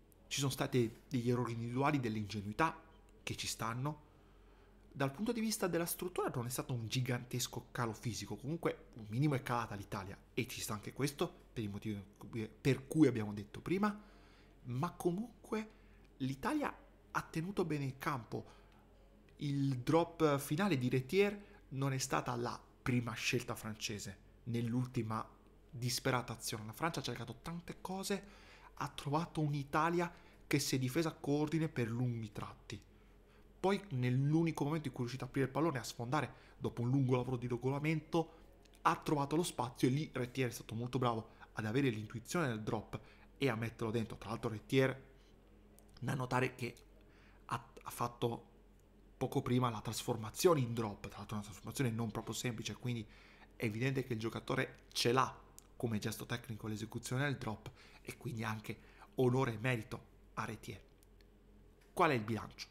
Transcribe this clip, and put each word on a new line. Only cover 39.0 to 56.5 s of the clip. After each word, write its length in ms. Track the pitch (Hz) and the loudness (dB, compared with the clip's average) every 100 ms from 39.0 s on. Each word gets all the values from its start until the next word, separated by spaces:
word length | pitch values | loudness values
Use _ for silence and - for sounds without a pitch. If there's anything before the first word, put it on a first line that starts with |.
| - 151 139 156 | 2 2 4 2
lo 60 | |
spazio 440 | 170 - 123 - 135 | 2 0 -4 2 4
e 40 | |
lì 180 | 135 156 | 4 0
Retier 380 | 131 123 131 127 | -2 -2 0 -2
è 20 | |
stato 240 | 113 - 110 | -2 -6 -6
molto 240 | 123 131 | -2 2
bravo 300 | 123 113 - - - | 2 2 -4 -14 -12
ad 120 | - 110 | -6 0
avere 240 | 120 135 | 2 2
l'intuizione 580 | 107 107 120 - 175 143 | 0 -4 -10 -4 0 0
del 140 | 110 | 0
drop 380 | 107 113 - 131 - - - - | -2 -2 -4 -10 -10 -20 -20 0
e 100 | 135 | 0
a 80 | 113 | 2
metterlo 360 | 113 - 117 | -2 -2 0
dentro. 260 | 117 107 - | 0 -2 -6
Tra 140 | 95 | -6
l'altro 180 | 113 120 | -4 -2
Retier, 520 | 107 - 135 131 127 - - - - - - - - - - | -4 2 4 4 2 -10 -20 -20 -20 -20 -20 -20 -20 -20 -8
da 160 | 123 | -4
notare 420 | 123 123 127 127 - | -2 0 2 2 0
che 200 | 117 - - - - - - - - | -8 -8 -18 -20 -20 -20 -20 -20 -8
ha, 240 | 120 - - | -8 -8 -16
ha 80 | - | -12
fatto 640 | - 120 - 120 117 - - - - - - - - | -6 -6 0 -2 -2 -8 -20 -20 -20 -20 -20 -20 -4
poco 180 | 127 139 | -2 0
prima 280 | 131 123 123 | 2 4 4
la 100 | 110 | 0
trasformazione 800 | 117 107 - 113 110 - 180 156 | -4 -4 -2 -2 -4 4 6 6
in 140 | 120 | 4
drop, 340 | 117 110 98 - | 0 -2 -4 -10
tra 120 | - | -10
l'altro 160 | 104 107 | -6 -6
una 100 | 101 | -6
trasformazione 440 | 90 110 113 127 | -10 -8 0 0
non 220 | 110 117 | 0 -2
proprio 220 | 113 107 | -4 -4
semplice, 420 | 113 127 113 113 104 | -4 -4 -4 -6 -6
quindi 320 | 127 120 107 - - - - - | -4 -4 -6 -14 -20 -20 -20 -4
è 80 | |
evidente 400 | 117 110 131 135 | -2 0 0 0
che 80 | 123 | -2
il 80 | 113 | -2
giocatore 680 | 110 110 - 135 131 - - | -2 -4 0 0 0 -6 -8
ce 220 | - 120 | 0 4
l'ha 200 | 127 127 - - - - - | 4 2 -2 -18 -20 -20 -6
come 200 | 120 107 | -2 0
gesto 280 | 110 - - | -2 -4 -4
tecnico 420 | 120 - | -6 -6